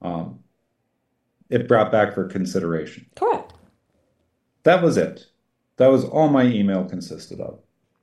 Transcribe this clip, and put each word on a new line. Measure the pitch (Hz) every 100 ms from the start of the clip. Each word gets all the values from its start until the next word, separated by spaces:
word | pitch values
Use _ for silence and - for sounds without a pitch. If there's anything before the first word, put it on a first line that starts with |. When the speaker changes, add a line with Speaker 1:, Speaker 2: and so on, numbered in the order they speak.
Speaker 1:
um, | 87 85 80 - _ _ _ _ _ _ _ _ _ _ -
it | 123 -
brought | 117 107
back | 110 104
for | 101 95
consideration. | 95 92 98 85 82 78 - - -
Speaker 2:
Correct. | 440 - - - _ _ _ _ _ _ _ _ _ _
Speaker 1:
That | 156 180
was | 165 110
it. | 78 - - _ _ _ _ -
That | 131
was | 135
all | - 147 156
my | 135
email | 123 107 98 95
consisted | 92 90 - - - -
of. | - - _ _ _ _